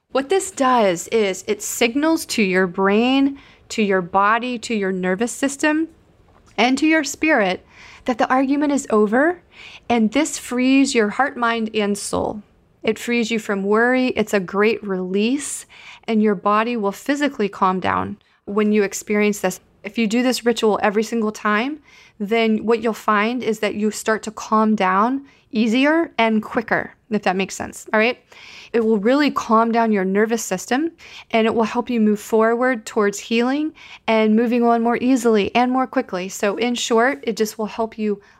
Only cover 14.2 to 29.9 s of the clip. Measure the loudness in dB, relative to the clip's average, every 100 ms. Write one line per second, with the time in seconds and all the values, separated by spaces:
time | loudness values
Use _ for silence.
14.2 | -2 -2 -2 0 0 0 -4 -6 -2 0
15.2 | 0 0 -4 -12 -14 -20 -20 -14 -2 2
16.2 | 2 2 0 0 0 -2 -4 -4 -4 -2
17.2 | -2 -2 -4 0 0 0 -2 -2 -4 -10
18.2 | _ _ -6 -2 2 2 0 -4 -4 0
19.2 | 0 0 -4 -4 _ _ -8 -2 0 2
20.2 | 0 0 0 0 0 2 0 0 -2 -2
21.2 | -4 -4 -2 -2 -2 -8 -14 -20 -20 -10
22.2 | -2 0 2 2 0 0 0 -2 0 0
23.2 | 0 -2 -4 -2 -4 -2 -2 -2 -2 -2
24.2 | -4 -12 -2 2 2 2 2 2 0 -2
25.2 | -8 _ _ -2 0 2 2 2 0 0
26.2 | 0 0 -2 -4 -2 -2 -2 -12 -6 -2
27.2 | 0 -2 -4 -6 -12 -12 -2 2 2 -2
28.2 | _ -20 -20 -20 -4 0 2 2 2 2
29.2 | 2 0 0 2 2 2 2